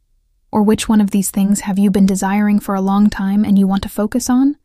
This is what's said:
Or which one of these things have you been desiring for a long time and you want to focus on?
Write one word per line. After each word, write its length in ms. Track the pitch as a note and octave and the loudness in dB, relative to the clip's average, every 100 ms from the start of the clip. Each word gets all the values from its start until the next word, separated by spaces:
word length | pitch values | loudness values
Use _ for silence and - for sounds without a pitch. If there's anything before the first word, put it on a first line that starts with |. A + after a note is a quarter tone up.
| _ _ _ _ _ | _ _ _ _ _
Or 100 | A3 | 0
which 240 | G#3 A3 - | 2 0 2
one 140 | G#3+ | 2
of 100 | G3+ | 2
these 200 | G3+ F#3+ | 0 -2
things 300 | G3+ G3 G3+ | -2 0 0
have 160 | - F#3+ | -2 0
you 140 | G3+ | 2
been 140 | G3+ F#3+ | 2 2
desiring 560 | F#3+ F#3+ G3+ G#3 G#3 | 2 -2 0 0 0
for 140 | - G3 | -2 -4
a 60 | |
long 280 | F#3+ G3+ G#3 | 0 2 0
time 340 | - F#3+ G3+ | 0 -2 0
and 160 | G#3 G3 | 2 2
you 80 | F#3+ | 2
want 160 | G3 | -2
to 60 | G#3 | -4
focus 400 | - G#3 B3 - | -6 -4 -4 -2
on? 260 | B3+ C4+ D4 | 0 0 -2